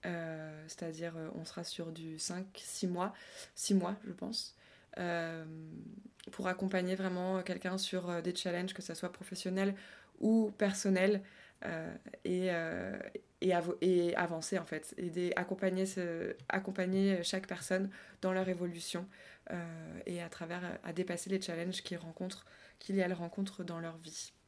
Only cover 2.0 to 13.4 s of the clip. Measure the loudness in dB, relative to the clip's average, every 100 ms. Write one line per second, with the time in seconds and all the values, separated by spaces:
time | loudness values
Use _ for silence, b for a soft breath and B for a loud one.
2 | -8 -6 -4 -4 -6 -10 -8 -2 0 2
3 | 0 B B B B -6 6 6 6 -2
4 | -6 -6 -4 -4 -6 -10 B B B -4
5 | 0 0 0 -4 -8 -10 -10 -12 -12 -14
6 | -16 _ -16 -2 0 2 2 2 2 2
7 | 0 0 2 0 0 -2 0 0 0 0
8 | 0 0 0 0 0 0 0 -4 -6 -4
9 | -6 -6 -10 -4 0 2 2 2 B B
10 | B 0 6 6 6 4 4 4 4 8
11 | 8 6 0 B B B -4 -4 -4 -8
12 | -12 -6 0 2 4 2 0 -2 -2 -4
13 | -6 -8 -12 _